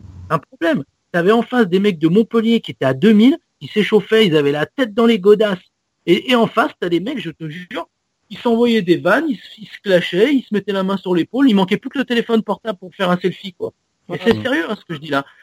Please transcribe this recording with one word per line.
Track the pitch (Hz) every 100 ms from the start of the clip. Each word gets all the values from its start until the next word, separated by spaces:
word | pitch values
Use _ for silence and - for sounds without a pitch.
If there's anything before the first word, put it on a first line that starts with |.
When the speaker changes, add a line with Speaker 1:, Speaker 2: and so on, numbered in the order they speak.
| - - -
Speaker 1:
un | 156
problème. | - - 330 254 - _ _
T'avais | 175 175
en | 233
face | 220 247 202
des | 185
mecs | 202 165
de | 160
Montpellier | 190 220 233 226 226
qui | -
étaient | - 135
à |
deux | 131 196
mille, | 208 240 320 _ _
qui | 139
s'échauffaient, | 208 196 214 - 226 214
ils | 151
avaient | 143
la | 147 151
tête | - 254
dans | 202 233
les | 226
godasses. | 190 208 214 185 _ _ _ _ -
Et, | 185 -
et | 247
en | 226
face, | - 285 -
t'as | 185
des | 170
mecs, | 202 285
je | 165
te | - 160
jure, | 165 180 285 330 _ _ _ _
ils | 190
s'envoyaient | 247 226 240 226
des | 180 156
vannes, | 151 233 320
ils, | 196
se- | - -
ils | 202
se | -
clashaient, | 208 180 170 175 254
ils | 269
se | -
mettaient | 202 196
la | 196
main | 190 196
sur | 185 175
l'épaule, | 160 247 277
il | 196
manquait | 185 202
plus | 262
que | 277
le | 247
téléphone | 240 226 226
portable | 214 190 226 190
pour | 180 -
faire | 180
un | 180
selfie, | 185 - 196
quoi. | - - _ _ _ -
Et | -
c'est | 196
Speaker 2:
Mhm. | 220
Speaker 1:
sérieux, | 214 294 320
hein, | 208
ce | -
que | 156
je |
dis | 156
là. | 139 143 _